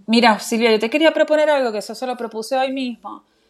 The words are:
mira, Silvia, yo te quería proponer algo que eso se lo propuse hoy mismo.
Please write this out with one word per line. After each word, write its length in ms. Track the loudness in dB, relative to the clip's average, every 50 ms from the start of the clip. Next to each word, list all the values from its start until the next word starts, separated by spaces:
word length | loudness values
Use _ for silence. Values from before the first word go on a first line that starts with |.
| _
mira, 320 | 0 2 4 4 4 4 2
Silvia, 320 | 0 -4 -2 0 2 2
yo 80 | 2 2
te 100 | 0 0
quería 220 | 0 2 2 2
proponer 380 | 4 2 2 2 2 2 2 2
algo 220 | 2 2 0 -2
que 80 | -4 -6
eso 140 | -8 -8 -10
se 140 | -10 -8
lo 80 | -8 -8
propuse 380 | -8 -8 -10 -8 -10 -8 -4 -2
hoy 140 | -2 -2 -2
mismo. 520 | -4 -4 -6 -6 -8 -10 -14 -16 -16 -18 _ _ _ _ _